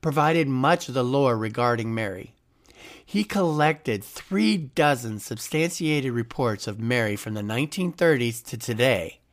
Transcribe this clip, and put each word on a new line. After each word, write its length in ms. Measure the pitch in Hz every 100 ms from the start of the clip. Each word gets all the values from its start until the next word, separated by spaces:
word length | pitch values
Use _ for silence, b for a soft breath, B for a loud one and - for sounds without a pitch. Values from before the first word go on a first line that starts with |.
provided 460 | 160 147 151 165 147
much 400 | 131 139 175 -
of 80 | 131
the 80 |
lore 340 | 123 139 135 117
regarding 560 | 110 107 120 117 110
Mary. 400 | 113 107 92 - _ _ _ B B B B _
He 180 | 208
collected 800 | 208 202 175 151 151 156 - 107
three 540 | - - - 190 220 208
dozen 640 | 139 - 147 135 120 107
substantiated 920 | - 113 - 156 165 170 160 151 131
reports 540 | 120 117 - 123 104 -
of 140 | 104
Mary 360 | 113 123 110 104
from 200 | - 107
the 80 |
nineteen 480 | 104 113 147 - 180
thirties 500 | 160 170 143 120 117
to 140 | - 117
today 640 | - 110 127 107 80 - _